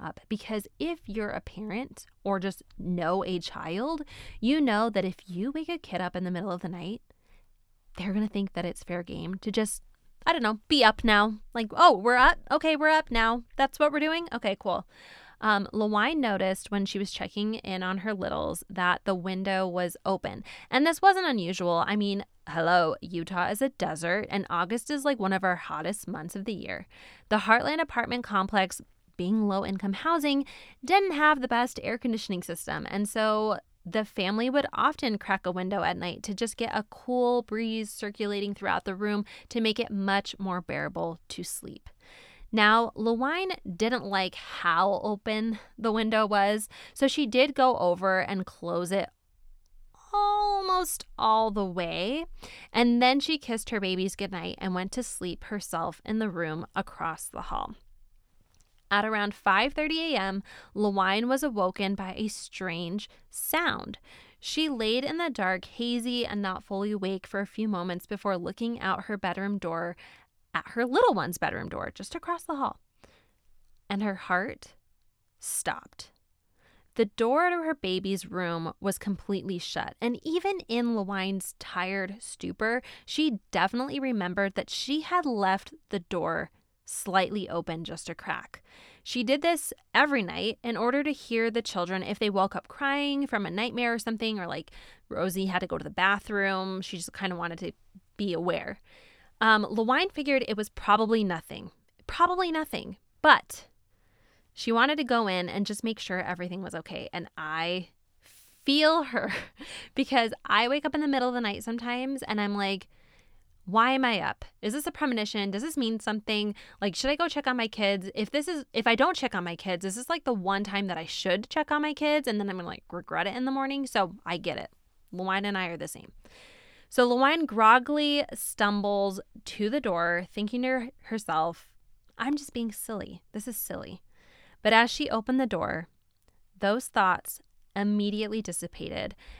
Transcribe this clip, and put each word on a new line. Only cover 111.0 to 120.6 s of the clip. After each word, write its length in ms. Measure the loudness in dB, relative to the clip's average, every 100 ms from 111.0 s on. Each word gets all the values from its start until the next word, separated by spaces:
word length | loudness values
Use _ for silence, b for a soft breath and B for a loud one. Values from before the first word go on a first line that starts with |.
the 60 | 2
middle 200 | 2 2
of 60 |
the 80 | 0
night 200 | -2 -4
sometimes 600 | -6 -6 -4 -4 -4 -4
and 180 | -2 -2
I'm 160 | 0 0
like, 320 | 0 -2 -6 b b b b b b _ 0
"Why 240 | 4 4
am 120 | 4
I 180 | 2 2
up? 260 | -2 -4 -12 _
Is 100 | -4
this 140 | -4 -4
a 60 |
premonition? 580 | -2 0 0 -2 -2 -2
Does 120 | -2
this 140 | -4 -2
mean 240 | -2 -2
something? 540 | -2 -4 -2 0 -2 -4 B B
Like, 160 | -4 0
should 140 | 0
I 60 | 2
go 120 | 0
check 180 | 0 -2
on 120 | 0
my 100 | -2
kids? 420 | 0 0 0 -2
If 160 | -4 -2
this 180 | -2 -2
is, 160 | -4 -4
if 140 | 0 4
I 80 |
don't 220 | 4 4 2
check 180 | -2
on 100 | -2
my 120 | -4 -6
kids, 280 | -4 -4
is 120 | -4 -6
this, 120 | -4
like, 160 | -4
the 80 | -2
one 320 | -2 0 0